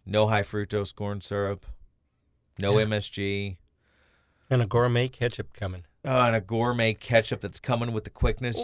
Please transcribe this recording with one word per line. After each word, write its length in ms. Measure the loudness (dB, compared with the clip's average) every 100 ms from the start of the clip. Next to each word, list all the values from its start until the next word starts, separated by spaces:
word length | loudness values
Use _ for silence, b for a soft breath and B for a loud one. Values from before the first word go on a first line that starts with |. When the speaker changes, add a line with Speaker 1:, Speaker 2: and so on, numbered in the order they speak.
Speaker 1:
no 220 | -2 2 4
high 160 | 2
fructose 500 | 0 -4 -2 -2 -4
corn 280 | -6 -6 -6
syrup, 460 | -4 -2 -2 -4 -10 -18 -20 _ _ _ _ _ _ -4
no 180 | 2 4
Speaker 2:
Yeah. 40 |
Speaker 1:
M 80 | 4
S 160 | 0 -4
G. 480 | -4 -2 -2 -4 -10 _ _ _ _ _ _ _ _ -2
Speaker 2:
And 100 | 0
a 60 | 2
gourmet 400 | 2 4 2 0
ketchup 440 | -2 -4 -4 -10
coming. 320 | -8 -8 -8 -14 _
Speaker 1:
Uh, 200 | 0 2 4
and 80 |
a 60 | 2
gourmet 540 | 0 0 0 2 2
ketchup 460 | 0 2 4 4 -2
that's 200 | -6 -6
coming 320 | -2 -2 -2
with 100 | -4
the 80 | -6
quickness. 480 | 0 0 0 -4 0